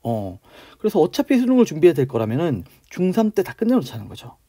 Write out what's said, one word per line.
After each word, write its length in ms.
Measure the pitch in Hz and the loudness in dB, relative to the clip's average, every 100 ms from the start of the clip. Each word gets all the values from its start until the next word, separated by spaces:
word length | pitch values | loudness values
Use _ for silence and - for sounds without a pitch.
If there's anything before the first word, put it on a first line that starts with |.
어. 380 | 117 113 98 92 _ - - - | -4 -6 -6 -12 _ -20 -20 -6
그래서 200 | 214 208 | -2 2
어차피 380 | 151 - 277 262 | 0 0 0 2
수능을 280 | 247 254 233 | 4 4 2
준비해야 280 | 156 175 | 4 4
될 140 | 143 131 | 4 -2
거라면은 560 | 120 110 127 170 110 82 _ _ | -2 -2 -2 -2 -4 -8 _ _
중삼 420 | - 185 202 214 | -2 0 2 0
때 120 | 208 | 0
다 100 | 185 | -4
끝내놓자는 540 | - 226 247 147 113 104 | -4 0 0 -2 -12 -14
거죠. 300 | 92 117 - | -16 -20 -20